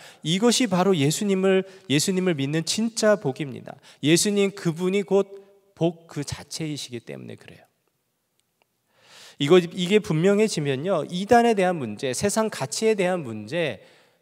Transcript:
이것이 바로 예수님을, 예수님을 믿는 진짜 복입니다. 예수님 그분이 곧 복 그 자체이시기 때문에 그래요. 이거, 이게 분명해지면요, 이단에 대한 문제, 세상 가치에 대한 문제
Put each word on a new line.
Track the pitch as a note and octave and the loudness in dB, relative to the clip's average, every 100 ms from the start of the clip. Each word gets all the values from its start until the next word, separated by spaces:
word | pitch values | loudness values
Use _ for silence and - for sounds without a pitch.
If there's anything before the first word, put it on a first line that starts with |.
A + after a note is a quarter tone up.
| - - | -12 -10
이것이 | D3+ F3+ A#3+ A3 B3 | -4 0 2 2 2
바로 | F3+ F#3 F#3 | 2 2 4
예수님을, | C#3 D#3 G#3 F#3+ F#3+ F#3+ F#3+ - - | 2 0 0 0 2 2 0 -8 -2
예수님을 | C#3 F3 F#3 F#3 D#3 | 0 0 0 0 0
믿는 | C3+ D#3 | -2 -2
진짜 | D#3+ - A3+ A3 G#3+ G#3 | -4 -4 -4 0 2 2
복입니다. | C#3+ C3 D3 A2+ - - - - | 0 -6 -8 -12 -16 -18 -20 -4
예수님 | C#3 E3 G#3 G3+ G3 | 2 4 4 0 0
그분이 | G3 F3 D#3+ F3+ G3 | -2 -4 -2 -2 -2
곧 | G3 G3 G3 - - _ _ - | 0 2 2 0 -4 _ _ -4
복 | E3 E3 - | -2 -2 -12
그 | - | -10
자체이시기 | C#3+ - - - D#3+ C#3+ - A#2+ | -10 -10 -12 -10 -8 -8 -10 -12
때문에 | - C#2 A#2+ A2 | -12 -14 -14 -16
그래요. | - F2 _ _ _ _ _ _ _ _ _ _ _ _ _ _ _ - - - | -20 -20 _ _ _ _ _ _ _ _ _ _ _ _ _ _ _ -20 -16 -4
이거, | C#3+ F#3 | 4 4
이게 | E3+ E3+ F3 G#3 | 4 -2 2 2
분명해지면요, | G#3 D#3 F3+ G3+ A3 F3 C#3+ C3 E3 F3+ C#3 | 2 0 2 2 2 0 -4 -4 -2 -4 -4
이단에 | F3+ G3+ A#3+ A#3 G#3+ | -4 4 4 6 2
대한 | F3+ F3+ | 0 -2
문제, | A#2+ G#2 C3+ | -6 -6 -6
세상 | B2+ G3+ A3 A3 | -4 -2 0 -2
가치에 | - C#3 - A3 | -4 -8 -2 0
대한 | G#3+ F3+ F#3 | 2 0 -2
문제 | C3+ G#2+ G#2 D#3+ D#3+ G#2 - _ _ _ | -6 -10 -8 -4 -4 -6 -14 _ _ _